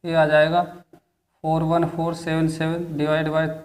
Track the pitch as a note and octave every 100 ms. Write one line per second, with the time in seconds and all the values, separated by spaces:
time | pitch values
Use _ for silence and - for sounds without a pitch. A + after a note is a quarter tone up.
0 | E3+ E3 D3+ D3+ D#3 F3 F3 - - -
1 | _ _ _ _ D#3+ D#3+ D#3+ E3+ E3 E3
2 | E3 E3 E3 D#3+ D#3+ D#3 D#3+ E3+ E3+ D3
3 | D3+ D#3 D#3 D#3 D#3+ -